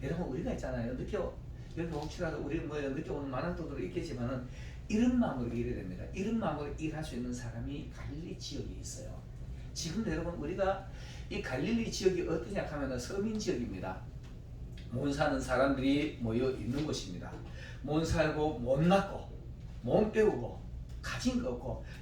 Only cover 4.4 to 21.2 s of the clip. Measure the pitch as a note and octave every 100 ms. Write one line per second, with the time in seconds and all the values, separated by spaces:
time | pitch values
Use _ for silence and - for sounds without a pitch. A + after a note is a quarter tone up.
4.4 | - - - - - G#3+ B3 B3 A3 B2
5.4 | A#2 A#2 A#2 G2+ F#2+ F2+ - - G3+ A3+
6.4 | F3+ D3 C#3+ B2 D#3 D3+ - - B2 -
7.4 | A#2 A2+ B2+ C#3 - - A#2 C#3+ F3 A#2+
8.4 | - C3+ G#2+ - - - - - - -
9.4 | - - - - E3 F#3+ A3 D#3 E3 -
10.4 | D3 F#3+ F#3+ G3 - - - - - G#3
11.4 | - - F3 A#3 A3 - F#3+ E3 E3 E3
12.4 | D#3 - - D3 C3+ B2+ - F#3+ G#3+ G#3+
13.4 | - C#3+ A2+ F#2 F#2 - - - - -
14.4 | - - - - - A#2 C#3+ C#3+ D3+ C3+
15.4 | - B2 C#3 C3 C3+ C#3+ D3+ - A#2 A2+
16.4 | C3 - - C#3 D3+ B2 F#2+ F2 - -
17.4 | - - - - C#3 D3+ E3 E3+ D3+ D3
18.4 | D3+ D3+ A#2+ C#3 E3 G3 - - - -
19.4 | - - - - A#2+ F3 G#3+ A3 G#3+ B2+
20.4 | A#2 - - - - - - -